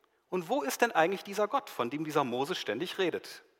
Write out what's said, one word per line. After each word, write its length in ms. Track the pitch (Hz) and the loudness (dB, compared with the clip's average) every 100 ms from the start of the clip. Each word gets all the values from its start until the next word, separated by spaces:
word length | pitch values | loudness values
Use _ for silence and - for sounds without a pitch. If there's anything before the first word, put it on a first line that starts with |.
| _ _ _ | _ _ _
Und 200 | 180 170 | -4 0
wo 120 | 269 | 0
ist 200 | 269 - | 0 2
denn 100 | 233 | 4
eigentlich 320 | 165 165 196 | 6 4 2
dieser 240 | - 196 208 | -4 0 2
Gott, 220 | - - | 0 -2
von 200 | - 120 | -4 -2
dem 160 | 143 | -2
dieser 180 | 156 151 | 0 2
Mose 300 | 135 123 139 | 2 0 -2
ständig 460 | 180 - 104 185 - | -2 -2 -2 -4 0
redet 440 | 180 101 - - _ | 0 0 -8 -18 _